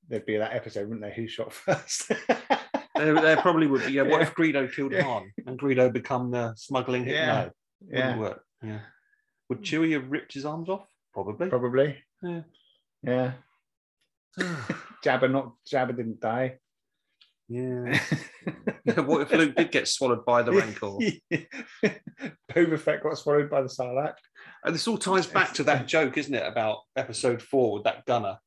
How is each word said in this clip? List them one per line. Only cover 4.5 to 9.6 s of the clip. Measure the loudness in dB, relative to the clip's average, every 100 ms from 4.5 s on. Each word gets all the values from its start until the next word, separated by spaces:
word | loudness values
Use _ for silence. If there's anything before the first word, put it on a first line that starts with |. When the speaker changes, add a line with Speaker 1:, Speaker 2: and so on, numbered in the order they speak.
| 2 -2
Speaker 2:
killed | -2 -2
Speaker 1:
Yeah. | 0
Speaker 2:
Han | 0 0 -6 -14 -12
and | -4
Greedo | 0 6 4
become | 4 -2 -2 -2
the | -2 -4 -6
smuggling | -4 -4 0 -2
hit? | 0
Speaker 1:
Yeah. | 0 2
Speaker 2:
No, | 0 -2 -8 _ _
wouldn't | -8
Speaker 1:
Yeah. | -2 0 0
Speaker 2:
work. | -4 -6 _ _
Yeah. | -12 -10 -14 _ _ _ _ _ _
Would | -8